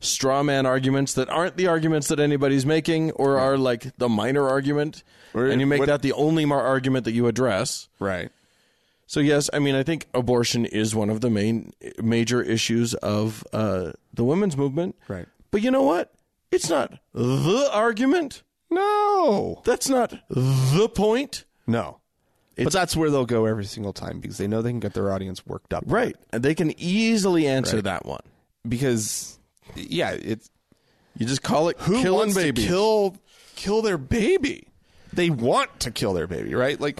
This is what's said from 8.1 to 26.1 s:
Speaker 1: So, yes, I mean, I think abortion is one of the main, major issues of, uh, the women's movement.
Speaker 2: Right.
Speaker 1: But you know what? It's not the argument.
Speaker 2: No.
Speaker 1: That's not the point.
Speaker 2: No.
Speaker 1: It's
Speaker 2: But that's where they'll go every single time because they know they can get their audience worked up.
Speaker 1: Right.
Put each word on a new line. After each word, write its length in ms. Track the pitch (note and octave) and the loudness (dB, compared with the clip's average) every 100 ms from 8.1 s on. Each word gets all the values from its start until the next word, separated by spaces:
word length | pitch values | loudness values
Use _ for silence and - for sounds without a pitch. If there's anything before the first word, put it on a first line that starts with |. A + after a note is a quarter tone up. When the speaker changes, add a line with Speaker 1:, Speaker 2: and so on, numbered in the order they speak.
| F2+ - - _ _ _ _ _ _ - | -4 -6 -14 _ _ _ _ _ _ -6
Speaker 1:
So, 60 | D#3+ | 0
yes, 280 | D3 D3 C#3+ | 4 4 2
I 80 | D3 | 0
mean, 160 | C#3+ C3+ | 2 2
I 80 | |
think 220 | C3+ D#3+ - | 0 -4 -4
abortion 540 | B2+ A#2 B2 A#2 A#2+ A2+ | -2 2 2 2 0 -2
is 260 | G#2 A2 | 0 0
one 160 | A2 G#2 | 0 -2
of 120 | A2 | 0
the 100 | B2 | 0
main, 420 | G#2+ G#2+ A2+ - - - - | 2 2 0 -4 -14 -14 -4
major 400 | A2+ A#2 A#2 A#2+ | 0 2 2 0
issues 520 | - A2 - A#2 A#2 | 0 0 0 0 0
of, 500 | A#2 - G#2 A2 G#2+ - | -2 -2 -2 -2 -6 -8
uh, 400 | A2 G#2+ F#2 E2+ - _ | -4 -2 -2 -4 -10 _
the 120 | - | -2
women's 320 | A#2+ F3 G#3 C#3 | 0 2 0 0
movement. 400 | C#3+ C#3+ F3+ - - | -2 -2 -4 -6 -12
Speaker 2:
Right. 200 | F#2+ - _ _ | -12 -12 _ _
Speaker 1:
But 100 | G#3 | -2
you 80 | A#3+ | 2
know 120 | C4 | 2
what? 280 | C4+ F4 - _ _ _ _ | 2 0 -4 _ _ _ _
It's 180 | F4+ - | -2 0
not 300 | D#4 - B2+ _ | -2 -2 -8 _
the 560 | A#2 B2 C3+ C#3+ A#3 C#4+ | -4 -2 0 2 2 2
argument. 680 | G#3 A#3 G#3+ C4 F4 C#4+ - _ _ - | 2 0 2 2 2 -2 -10 _ _ -4
Speaker 2:
No. 920 | F4 G4+ G#4 G#4 G4 D#4 G3 F#2 E2+ | 0 0 2 2 2 2 0 -2 -4
Speaker 1:
That's 240 | - B3 - | -2 -2 0
not 240 | C4 A3+ - - | 0 0 -6 -6
the 600 | B2+ C3 C3 C3 D#3 A3+ | 0 2 2 4 4 2
point. 520 | - G#3+ A#3 C#4+ - - _ | 2 2 2 -2 -10 -16 _
Speaker 2:
No. 360 | - A#3 E2 - _ _ _ _ _ - | -2 -2 -2 -10 _ _ _ _ _ -4
Speaker 1:
It's 80 | |
Speaker 2:
But 80 | C3 | 0
that's 240 | F#3 F3 D#3 | 0 0 0
where 120 | D#3 | 2
they'll 160 | C#3+ | 2
go 200 | A#2+ A#2 | 2 2
every 220 | A2 A2 G2 | 2 0 -6
single 260 | - G2+ | -8 -8
time 260 | - F2 E2+ | -8 -10 -10
because 180 | G2+ G2+ | -10 -6
they 120 | G2+ | -2
know 140 | A2 | -2
they 80 | A#2 | -2
can 100 | A#2+ | -4
get 140 | G#2 | -6
their 180 | G2 G2 | -4 -2
audience 340 | F#2+ F#2+ F2 - | -2 -6 -12 -12
worked 260 | - - | -12 -8
up. 120 | E2+ - | -8 -2
Speaker 1:
Right. 300 | G3 A#3+ | -2 -2